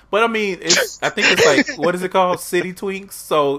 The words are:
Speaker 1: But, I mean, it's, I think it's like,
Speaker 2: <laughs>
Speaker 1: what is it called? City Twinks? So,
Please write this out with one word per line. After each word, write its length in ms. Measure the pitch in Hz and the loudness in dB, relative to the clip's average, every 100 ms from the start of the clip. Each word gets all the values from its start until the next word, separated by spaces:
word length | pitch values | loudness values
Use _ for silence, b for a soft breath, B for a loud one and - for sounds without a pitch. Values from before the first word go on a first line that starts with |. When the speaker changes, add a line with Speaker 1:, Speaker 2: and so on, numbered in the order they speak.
| b | b
Speaker 1:
But, 120 | 202 | 0
I 40 | 233 | 2
mean, 320 | 220 208 175 | 0 -2 -4
it's, 400 | 165 180 160 - | 0 0 0 -2
I 80 | 147 | -4
think 220 | 208 202 | 0 2
it's 140 | 185 - | 4 4
like, 200 | 285 277 | 4 0
Speaker 2:
<laughs> 60 | 254 | -2
Speaker 1:
what 180 | 160 180 | -2 -2
is 80 | |
it 60 | 185 | -2
called? 280 | 190 180 170 | 2 2 0
City 340 | - 180 185 | -2 -2 -2
Twinks? 400 | 180 196 190 196 | -6 -8 -8 -12
So, 440 | - - 156 143 | -12 -2 2 2